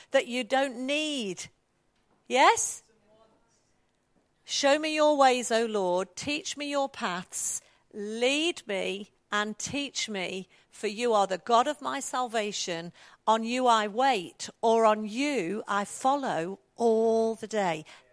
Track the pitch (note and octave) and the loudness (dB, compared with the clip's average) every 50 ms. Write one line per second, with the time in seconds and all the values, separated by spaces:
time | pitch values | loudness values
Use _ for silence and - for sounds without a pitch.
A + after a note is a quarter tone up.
0 | - _ - C4+ - B3 A#3+ B3+ B3 G3+ C4 C4 C4+ C#4+ A#3+ A3+ B3+ C4 C#4+ D4+ | -10 _ 0 0 2 2 -2 -4 -2 0 0 0 0 0 -4 -6 -4 -4 -2 -2
1 | D#4 D#4 D4 C4+ A3+ G3 F3 - - - _ _ _ _ _ _ _ _ _ _ | -2 -2 -4 -4 -4 -6 -6 -8 -12 -16 _ _ _ _ _ _ _ _ _ _
2 | _ _ _ _ _ - A#3+ B3 C#4+ F4+ A#4 A4+ - - - - - _ _ _ | _ _ _ _ _ -2 2 4 6 6 4 4 0 -6 -8 -10 -16 _ _ _
3 | _ _ _ _ _ _ _ _ _ _ _ _ _ _ _ _ _ _ _ _ | _ _ _ _ _ _ _ _ _ _ _ _ _ _ _ _ _ _ _ _
4 | _ _ _ _ _ _ _ _ _ - - - - C#4 C#4 D4+ D#4 D#4 D#4 D#4 | _ _ _ _ _ _ _ _ _ -8 -4 0 4 4 4 4 2 -2 0 2
5 | D4+ D4+ D4+ C#4 C4+ C4 B3 B3+ A#3+ - A#3 A3+ A#3 A3+ G#3+ G#3+ F#3+ F3+ F3 F3+ | 4 4 6 6 6 6 4 4 0 0 0 0 0 0 0 0 0 2 0 0
6 | F#3+ F#3+ _ - - - D4 D4+ - - - C#4 D4 C#4+ C#4+ C#4+ C#4 C4+ - - | -2 -4 _ -10 -6 -6 -6 -4 -6 -8 -10 -8 -6 -4 -2 -2 -2 -4 -6 -6
7 | A#3 G#3 F3 F3 F#3 - - - - - - - - _ _ _ _ _ - G#3+ | -6 -4 -4 -6 -8 -8 -8 -6 -6 -6 -6 -6 -10 _ _ _ _ _ -12 -10
8 | G3+ G#3 A3 A3+ A#3+ B3+ C#4 D4 D#4 E4+ F4 - - - G3+ F#3+ F3+ F#3 F#3+ G3 | -10 -8 -4 0 2 2 2 2 0 -2 -4 -6 -8 -6 -4 -4 -4 -4 -6 -8
9 | G#3 - _ _ _ _ - G#3 G#3 G#3+ G#3+ - - - - C#4+ C#4+ C4+ - - | -10 -14 _ _ _ _ -2 -2 -2 -2 -4 -8 -8 -6 -6 -6 -6 -6 -6 -6
10 | - - G#3+ G3 F3+ - - F#3+ F#3 - _ _ _ _ _ - - G#3+ G#3+ G3+ | -6 -6 -6 -6 -6 -6 -6 -8 -10 -12 _ _ _ _ _ -8 -6 -6 -4 -2
11 | A#3+ A#3+ A3+ G#3 G3 F#3 F#3 F3+ - - A#3 A3+ B3 C#4+ D4 - C4+ C4 C4 C#4 | 0 2 4 4 2 2 0 -4 0 2 4 4 4 2 -2 -4 -6 -6 -6 -6
12 | B3+ - - C4 B3+ A#3+ G#3+ A#3 G#3 G#3 F#3+ - - - F3 E3 E3+ F3 - - | -6 -6 -4 -4 -4 -2 -2 -2 -2 -2 -4 -6 -6 -6 -6 -6 -8 -10 -14 -18
13 | - - - _ _ - A3 A3+ A3+ A3+ A#3+ B3+ B3+ B3 A#3 A3 G#3 G#3+ G3 A3+ | -20 -20 -20 _ _ 2 2 2 2 0 -2 2 4 4 4 4 4 0 0 2
14 | C4 C#4 C4 G#3 E3+ C#3 - - - - - _ - A#3 A3+ A3+ A3+ G#3+ G#3+ G#3+ | 2 2 2 0 -2 -6 -12 -14 -14 -14 -8 _ 2 4 4 6 6 6 4 4
15 | G#3+ G#3+ G#3 A#3 C#4 D4 C#4+ B3 F3 E3 G3 G#3+ - - G3+ G3+ G3+ - - - | 0 -4 -4 -2 -2 -2 0 -2 -2 -2 -4 -6 -6 -4 -2 -2 -2 -4 -8 -2
16 | - C4 C#4 C#4+ C4+ A#3 D#3+ D#3 E3 F3+ G3 - _ _ _ - A#3 A#3 A3 A3 | 0 0 0 2 0 -2 -2 -2 -4 -6 -8 -12 _ _ _ 0 2 2 4 4
17 | A3+ A3+ A3+ A3+ A3+ A3+ A3+ G#3 - G3+ - A3 G3 F3+ D#3+ D#3 D#3 - - - | 4 2 2 2 0 0 -2 -6 -10 -4 -2 0 0 0 0 -2 -6 -12 -20 -20
18 | _ _ | _ _